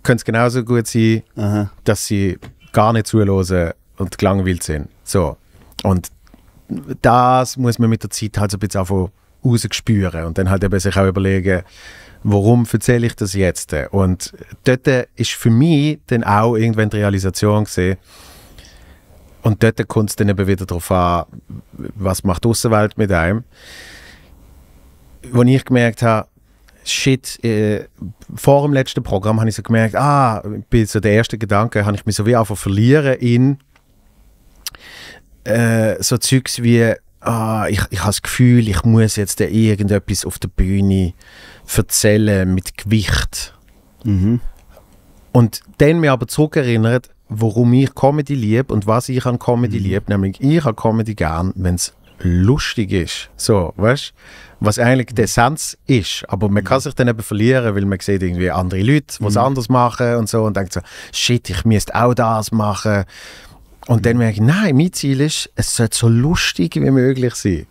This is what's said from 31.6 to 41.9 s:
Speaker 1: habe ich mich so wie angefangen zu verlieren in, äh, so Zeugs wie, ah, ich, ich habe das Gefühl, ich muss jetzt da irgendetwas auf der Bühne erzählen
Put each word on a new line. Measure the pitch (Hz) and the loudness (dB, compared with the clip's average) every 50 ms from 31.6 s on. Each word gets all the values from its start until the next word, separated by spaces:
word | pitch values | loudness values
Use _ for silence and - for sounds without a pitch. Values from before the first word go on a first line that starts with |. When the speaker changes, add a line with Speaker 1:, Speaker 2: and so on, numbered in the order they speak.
| 110 117 - 107 101 | 0 0 0 -2 0
Speaker 1:
habe | 104 104 | 0 -2
ich | 101 - | -2 -4
mich | 110 101 | -4 -4
so | - 104 | 0 0
wie | 113 123 | 2 2
angefangen | 117 113 - 107 | 2 2 0 -4
zu | - - | -6 -4
verlieren | 101 98 104 113 123 139 156 143 139 131 - | -2 0 2 4 4 4 4 4 0 -2 0
in, | 127 120 117 120 127 139 143 139 _ _ _ _ _ _ _ _ _ _ _ _ _ _ _ _ _ _ _ _ _ - - - - - - - - - - - _ _ - _ _ | 0 2 4 4 4 2 0 -2 _ _ _ _ _ _ _ _ _ _ _ _ _ _ _ _ _ _ _ _ _ -20 -20 -20 -20 -20 -20 -20 -20 -20 -20 -20 _ _ -20 _ _
äh, | - 110 117 117 113 113 113 110 110 92 85 | -2 0 2 2 2 2 2 2 0 0 -2
so | 95 - 127 | -2 -2 -2
Zeugs | 113 - - 131 131 123 - - - 120 | 0 2 2 0 0 0 -2 -8 -2 2
wie, | 117 120 117 117 113 101 - _ _ _ _ | 2 4 4 4 2 0 -2 _ _ _ _
ah, | - 113 117 113 113 113 113 110 101 85 | -4 -4 -2 -2 -2 -2 -2 -2 -2 -2
ich, | 101 90 - - | -2 -2 -4 -4
ich | - 92 | -6 -4
habe | 85 98 | -2 -2
das | 98 - | -2 -4
Gefühl, | - - - - 127 123 123 120 113 | -6 -8 0 2 4 6 6 4 4
ich | 107 95 - - | 2 -2 0 2
muss | 117 113 113 110 107 - | 4 4 4 4 2 0
jetzt | 107 101 - - - | -2 -4 -4 -2 -4
da | 107 | -2
irgendetwas | 80 95 110 113 110 104 98 104 98 104 98 - - 101 - - | 0 2 2 2 2 2 0 0 0 0 0 0 -2 -6 -6 -6
auf | - - - | -8 -8 -8
der | - 92 | -10 -6
Bühne | - - 95 90 98 98 98 98 95 95 92 85 - _ - - - - - - - - - - - | -2 -2 0 0 2 2 2 2 2 2 0 -2 -4 _ -20 -20 -20 -20 -20 -20 -20 -20 -14 -4 -2
erzählen | - 101 - | -2 -2 0